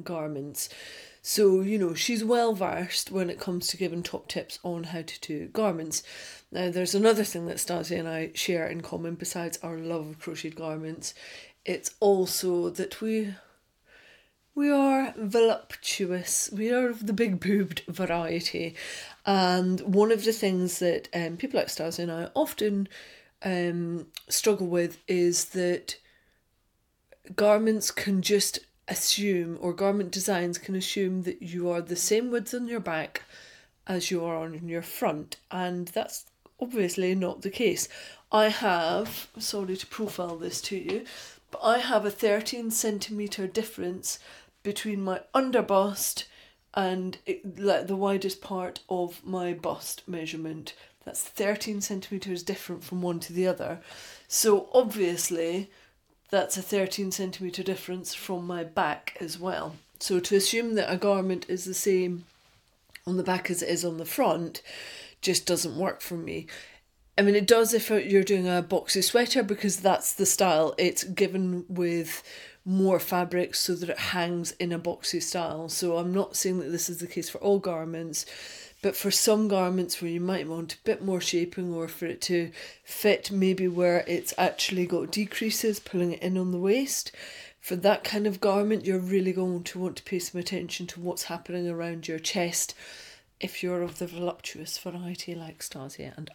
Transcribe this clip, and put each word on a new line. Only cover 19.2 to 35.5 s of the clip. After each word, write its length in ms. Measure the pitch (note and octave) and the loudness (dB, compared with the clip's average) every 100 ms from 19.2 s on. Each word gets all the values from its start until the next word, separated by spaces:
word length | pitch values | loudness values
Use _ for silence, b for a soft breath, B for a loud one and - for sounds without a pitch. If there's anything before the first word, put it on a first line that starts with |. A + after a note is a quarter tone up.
| - | 2
And 560 | G3 F#3 F3+ F#3 F#3 | 6 6 6 4 2
one 320 | G3+ F#3+ G#3+ | 4 6 6
of 100 | A3+ | 6
the 80 | A3 | 4
things 480 | A3 G3 F#3 F3+ - | 2 2 2 0 2
that, 300 | F3+ E3 - | 2 2 -2
um, 220 | F3 E3 E3+ | -2 -2 -4
people 240 | C4+ G#3+ | -2 0
like 80 | - | 0
Stasia 320 | - E3 E3+ | -2 -4 -4
and 120 | E3+ | -4
I 180 | E3 F3 - | -4 -2 0
often, 520 | D#4 - G#3 G3 G3 B B B B _ | 0 0 0 0 -2 B B B B _
um, 640 | F#3+ F3+ F3 F3 E3+ E3+ - - - | -2 0 0 0 -2 -4 -8 -14 -4
struggle 380 | - A3 G3 F#3 | 0 2 2 2
with 320 | F3 E3+ - - | 2 2 -2 0
is 360 | F#3 F3 E3+ - | 4 4 2 0
that 520 | F#3 F3 F3+ - - b b b b _ _ _ _ _ _ _ - - F#3 | 0 0 0 -2 -12 b b b b _ _ _ _ _ _ _ -20 -8 4
garments 560 | G#3 G#3 A3 G#3+ - | 6 6 6 2 0
can 300 | - G#3 G3 | -2 0 2
just 380 | F3+ G3+ - - - _ - | 4 4 4 -2 -10 _ -8
assume, 680 | F3+ - - G3+ F3+ E3 E3+ | -2 2 2 2 2 0 -2
or 140 | F3+ | -2
garment 380 | E3+ G3 G3+ F3+ | 2 2 2 0
designs 460 | G3 F#3+ F#3 F3 F3 | -2 0 2 0 -2
can 160 | - | -4
assume 500 | F#3+ F#3 G#3 F#3+ F#3 | -2 -2 0 0 0
that 180 | F3+ F3+ | -2 -6
you 280 | F3+ F3 F3 | -8 -4 0
are 120 | E3+ | -2
the 120 | E3+ F3 | -2 -2
same 340 | - A3 B3 | 2 2 2
width 220 | A#3 G3+ | -2 -2
on 160 | B3 A#3 | -6 -4
your 100 | A#3 | -4
back 420 | F3+ D#3+ D3 - B B B B B _ - | -2 -4 -4 -8 B B B B B _ -4
as 240 | F#3 F3 | -2 -2
you 140 | F3+ | -2
are 140 | E3+ E3 | -2 -4
on 280 | D#3+ D#3+ E3+ | -4 -8 -6
your 120 | E3 | -6
front, 540 | E3 - D#3+ D3+ D3 - - | -6 -2 -2 -2 -6 -14 -8